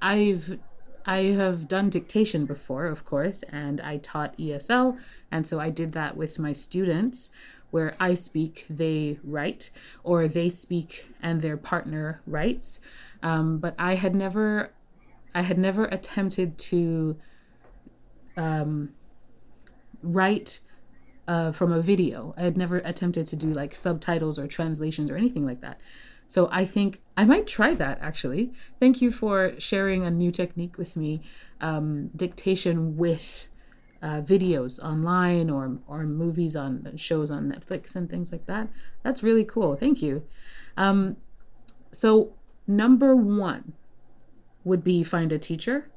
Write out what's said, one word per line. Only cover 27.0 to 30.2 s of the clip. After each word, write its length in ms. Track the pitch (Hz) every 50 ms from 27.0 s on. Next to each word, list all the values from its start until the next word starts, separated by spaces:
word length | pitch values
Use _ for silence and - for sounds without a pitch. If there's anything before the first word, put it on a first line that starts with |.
| - - - -
I 80 | 202
might 220 | 214 277 392 440 -
try 260 | - - 208 262 339
that, 240 | - 156 135 139 -
actually. 540 | - 151 156 - - 135 127 165 233 254 - - - - - -
Thank 220 | 254 254 269 254
you 100 | 254 240
for 480 | 226 - - 214 202 196 190 185 185 -
sharing 440 | - - - 196 196 196 190 190 180
a 80 | 175
new 180 | 170 170